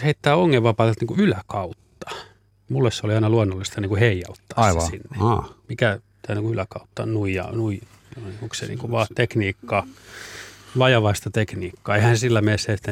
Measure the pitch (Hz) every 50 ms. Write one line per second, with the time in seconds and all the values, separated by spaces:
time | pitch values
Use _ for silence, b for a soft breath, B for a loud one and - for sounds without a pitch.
0 | 123 151 143 - - 147 147 170 180 165 139 120 110 117 107 - 113 113 107 -
1 | 120 117 - 185 214 180 - 98 - - - 104 92 85 - - _ _ _ _
2 | - B B B B B B B B _ _ _ _ _ 127 139 131 117 - -
3 | - 107 107 110 107 110 117 117 107 98 95 95 92 - - - 101 98 107 98
4 | 120 117 98 92 85 - - - _ _ - 127 113 101 87 82 82 85 - -
5 | - - - 98 101 117 110 95 - - - _ _ - 120 - 123 113 98 101
6 | - _ _ _ - - 107 104 107 113 113 98 95 - - - - _ _ -
7 | 113 110 110 107 101 95 95 90 90 - 101 113 113 107 101 95 - - - _
8 | _ - - 120 110 95 101 107 113 113 - - - 107 110 123 127 120 117 113
9 | 110 - - - 120 - - 117 101 98 98 - - 120 110 98 90 85 B B
10 | B B B B B B B B B B B B B - - 127 127 131 127 117
11 | 107 104 101 - - 104 - 113 107 - - 98 92 90 - _ _ - 101 104
12 | 113 120 117 107 123 123 117 107 104 107 107 101 - - 107 95 - -